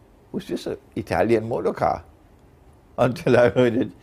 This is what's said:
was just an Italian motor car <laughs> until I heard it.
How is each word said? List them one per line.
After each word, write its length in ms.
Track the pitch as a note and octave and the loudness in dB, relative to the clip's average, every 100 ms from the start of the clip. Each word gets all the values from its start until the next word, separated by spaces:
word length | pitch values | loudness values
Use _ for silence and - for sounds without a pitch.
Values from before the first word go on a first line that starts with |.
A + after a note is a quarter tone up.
| _ _ _ | _ _ _
was 140 | - - | -12 -8
just 200 | - - | -8 -8
an 120 | - - - | -12 -10 -10
Italian 500 | - E2+ G#2+ A2+ A2+ | -2 0 2 0 0
motor 280 | C3+ - | -4 -4
car 280 | - D#2 - - _ _ _ _ | -2 -2 -2 -10 _ _ _ _
<laughs> 480 | _ _ _ _ - | _ _ _ _ -2
until 380 | B2+ A#2 - B2 | -2 0 2 4
I 120 | A#2+ | 4
heard 260 | B2+ B2 A2+ | 4 2 0
it. 140 | - - | -4 -8